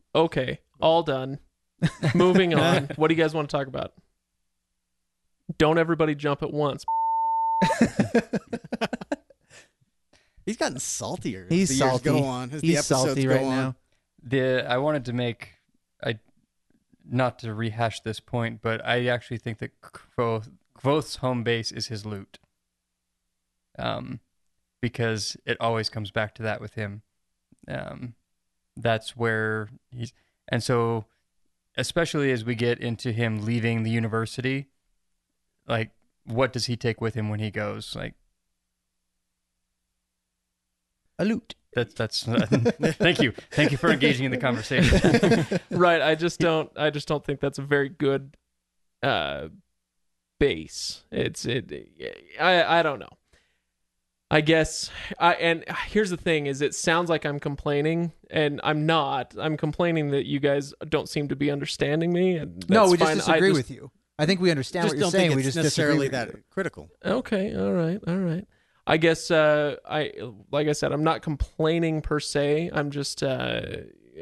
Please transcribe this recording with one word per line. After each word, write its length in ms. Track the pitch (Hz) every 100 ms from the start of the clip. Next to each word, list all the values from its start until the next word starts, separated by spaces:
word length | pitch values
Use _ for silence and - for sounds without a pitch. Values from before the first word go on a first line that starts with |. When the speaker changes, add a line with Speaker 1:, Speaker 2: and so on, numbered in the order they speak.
| _
Speaker 1:
Okay. 460 | - 165 - 127 - _ _
All 240 | 160 165
done. 340 | 160 131 131 139 - _ _ _
Speaker 2:
<laughs> 380 | 165 - 160 170
Speaker 1:
Moving 360 | 180 190 180 151
on. 300 | 165 175 139 147
What 100 | 156
do 80 |
you 80 | 160
guys 100 | 160
wanna 140 | 156 143
talk 220 | 147 135
about? 240 | 131 - - _ _ _ _ _ _ _ _ _ _ _ _ _ _ - -
Don't 220 | 151 165
everybody 380 | 165 165 156 147
jump 260 | 147 143
at 100 | 156
once. 320 | 151 147 - - 906 906 906 906 906 906 906
Speaker 2:
<laughs> 240 | 906 784 240 - 110 233 - 214 - 240 - 233 - - - 285 _ _ _ - - _ _ _ _ _ _ _
Speaker 3:
He's 120 | - 226
gotten 220 | 302 135
saltier 640 | - - 98 165 - 95 92
as 80 | 175
Speaker 2:
He's 120 | 190
Speaker 3:
the 40 | 135
years 140 | 135
Speaker 2:
salty. 140 | 127 151
Speaker 3:
go 140 | 131
on, 260 | 139 123 127
as 100 | 151
the 60 | 156
Speaker 2:
He's 80 | 165
Speaker 3:
episodes 240 | - 131
Speaker 2:
salty 180 | 131 135
Speaker 3:
go 60 | 131
Speaker 2:
right 120 | 131
Speaker 3:
on. 120 | 135 131
Speaker 2:
now. 180 | 131 127 _ _ _ _
Speaker 4:
The, 420 | 120 135 127 127 -
I 100 | 123
wanted 260 | 143 151 123
to 60 |
make, 380 | 120 120 113 - _ _ _ _ _
I, 140 | - 110 - _ _ _ _ _ _ _ -
not 300 | 123 127 -
to 120 | 113
rehash 460 | 107 113 107 117 -
this 180 | - 110
point, 400 | - 123 113 113
but 220 | 117 113
I 220 | 117 120 123
actually 320 | 120 - 117
think 200 | - 113
that 140 | 117 -
Kvothe, 680 | - - - - 117 113 113 - _ _
Kvothe's 380 | 131 151 - -
home 260 | 127 123
base 280 | 113 117 110
is 140 | - -
his 160 | 110 107
loot. 320 | 101 98 - _ _ _ _ _ _ _ _ _ _ _ _ _ -
Um, 420 | 117 113 123 123 - _ _ _ _ _
because 560 | 120 - 117 110 104 -
it 120 | - 120
always 280 | 113 113 107
comes 220 | 113 101
back 240 | - 107 -
to 60 |
that 180 | 110 107
with 140 | 110
him. 280 | - 104 104 - _ _ _ _ _ -
Um, 460 | - - - 123 113 _ _ _ _ _ -
that's 400 | 117 113 - -
where 520 | 117 110 110 110 104 123 _
he's, 220 | 123 117 - _ _ -
and 140 | 117
so, 440 | - 120 117 113 107 _ _ _ _ _ _ -
especially 540 | 127 - 170 156 139
as 140 | 127
we 100 | 110
get 240 | 117 120 120
into 320 | 120 117 127
him 320 | 113 117 110
leaving 380 | 107 120 113 117
the 80 | 110
university, 800 | 117 113 113 113 - 127 135 139 _ _ _ _ _ _ _ _ _ -
like, 240 | 117 113 _ _ _
what 280 | - 113 131
does 140 | 117 110
he 100 | 120
take 240 | 120 110
with 140 | 113
him 140 | 110 107
when 120 | 107
he 100 | 107
goes? 440 | 104 104 107 - 110
Like, 180 | - - _ _ _ _ _ _ _ _ _ _ _ _ _ _ _ _ _ _ _ _ _ _ _ _ _ _ _ _ _ -
Speaker 2:
a 60 |
loot. 300 | 202 226 - - _
Speaker 4:
That's, 200 | - 117
that's, 280 | - 110 -
<laughs> 560 | - 117 110 - 113 - - 151
thank 220 | 175 -
you. 120 | 143 - -
Thank 200 | - 151
you 60 | 143
for 120 | 165
engaging 340 | 143 147 127
in 60 | 131
the 60 | 123
conversation. 1080 | 135 117 - 131 160 185 185 - 190 220 156 190
Speaker 1:
<laughs> 60 | -
Right. 300 | - 175 165
I 140 | 143
just 260 | 156 170 -
don't, 300 | 170 160 139 -
I 140 | 151
just 180 | 147 -
don't 160 | 151
think 160 | - 139
that's 180 | 139 135
a 40 |
very 260 | 139 143 139
good, 480 | - 139 139 135 - _ _ _ _ _ _
uh, 460 | 135 107 73 71 80 101 _ _ _ _ _ _ _ _
base. 680 | 143 82 78 - - - _
It's, 340 | - - - 110
it, 260 | 123 90 71 - - 64 50 78 92
I, 400 | 165 180 151 165
I 20 |
don't 160 | 160 131
know. 100 | - - _ _ _ _ _ _ _ _ _ _ _
I 100 | 156
guess 500 | 151 160 156 - - - - -
I, 140 | 170
and 300 | 175 165 165 - 175 -
here's 240 | 208 214
the 60 | 175
thing 300 | 185 160 143
is 140 | 135
it 140 | 143
sounds 340 | - - 165 175
like 160 | 156
I'm 140 | 156 143
complaining 760 | 151 143 151 143 156 165 170 - _
and 320 | - 147 147
I'm 200 | - 151
not. 500 | 151 165 139 139 123 -
I'm 180 | 151 151
complaining 540 | 156 147 175 160 147
that 160 | 139 131
you 140 | 143
guys 340 | 143 143 143 - 156
don't 200 | 151 143
seem 200 | 156 143
to 80 | 139
be 140 | 143
understanding 640 | 143 143 - 143 156 165
me. 240 | 175 185 175
And 320 | 180 90 92
Speaker 2:
No, 120 | 208
Speaker 1:
that's 100 | 196
Speaker 2:
we 40 | 175
just 120 | 160
Speaker 1:
fine. 20 |
I 260 | 156 - 160
Speaker 2:
disagree 100 | 190
Speaker 1:
just 60 | 165
Speaker 2:
with 120 | 123
you. 200 | 135 139 - _ -
I 80 | 151
think 140 | 190
we 100 | 180
understand 340 | 151 127 180 170
Speaker 3:
Just 80 |
Speaker 2:
what 40 | 131
you're 60 |
Speaker 3:
don't 60 | 185
Speaker 2:
saying. 160 | 185 175
Speaker 3:
think 60 | 135
Speaker 2:
We 100 | 135
Speaker 3:
it's 80 |
Speaker 2:
just 80 | 147
disagree 320 | 156 - 151
Speaker 3:
necessarily 120 | 151 135
Speaker 2:
with 60 |
Speaker 3:
that 160 | 131 113 104
Speaker 2:
you. 40 | _
Speaker 3:
critical. 380 | - 185 - 78 _
Speaker 1:
Okay. 500 | 175 226 - 208 196
All 180 | - 196
right. 280 | 185 165 196 -
All 100 | 180
right. 280 | 180 165 208 _ _ _ -
I 80 | 160
guess, 340 | 160 160 -
uh, 460 | 165 151 151 147 131 -
I, 240 | 156 143 - 113 101 -
like 160 | 143 151
I 40 |
said, 200 | 147 143
I'm 100 | 143
not 160 | 156 139
complaining 800 | - 143 - - 156 170 165 156
per 160 | - 151
se. 500 | - 147 143 151 170
I'm 180 | - 143
just, 280 | 143 139 -
uh, 400 | 139 127 123 117 - - - 50 57 69